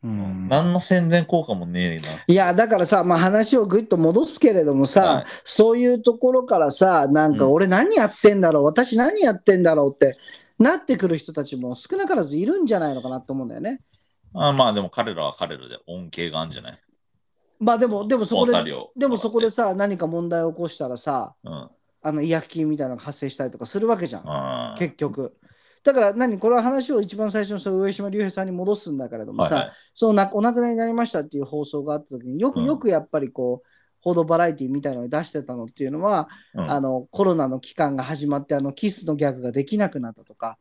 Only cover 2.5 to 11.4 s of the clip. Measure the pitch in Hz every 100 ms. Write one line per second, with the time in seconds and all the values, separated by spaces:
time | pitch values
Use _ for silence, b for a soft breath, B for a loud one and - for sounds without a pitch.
2.5 | 175 226 214 175 202 175 170 185 208 220
3.5 | 262 202 190 220 180 160 180 302 - 294
4.5 | 196 151 135 135 - 185 147 - B -
5.5 | - 220 233 247 247 240 233 254 254 247
6.5 | 196 147 139 190 170 139 147 156 143 135
7.5 | 151 190 185 311 427 214 - 214 202 180
8.5 | 156 143 160 247 220 254 427 311 202 -
9.5 | 190 175 156 143 139 139 123 B B B
10.5 | _ 233 330 - 269 190 165 - 156